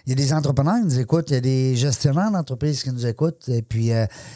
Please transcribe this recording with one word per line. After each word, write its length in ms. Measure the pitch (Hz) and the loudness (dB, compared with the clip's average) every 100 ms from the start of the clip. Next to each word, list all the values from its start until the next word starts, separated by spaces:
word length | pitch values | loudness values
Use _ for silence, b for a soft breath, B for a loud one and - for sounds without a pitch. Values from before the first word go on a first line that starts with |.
| 127 | -4
il 40 | |
y 20 | |
a 20 | |
des 180 | 127 139 | 0 2
entrepreneurs 440 | 156 151 135 147 233 | 2 2 2 2 2
qui 60 | |
nous 160 | 196 127 | 2 0
écoutent, 280 | 120 165 160 | 2 0 2
il 40 | |
y 20 | 131 | 0
a 20 | |
des 340 | 127 131 131 | 2 2 2
gestionnaires 560 | 120 143 - 143 147 214 | 2 0 2 0 2 0
d'entreprises 540 | 190 151 123 151 139 | -2 -4 -4 -2 -2
qui 80 | 135 | -4
nous 120 | 123 | -4
écoutent, 440 | 120 113 160 - - | -4 -2 -4 -4 -4
et 140 | 120 | -4
puis, 300 | 113 113 113 | -2 -2 2
euh, 140 | 113 107 B B | 2 0 B B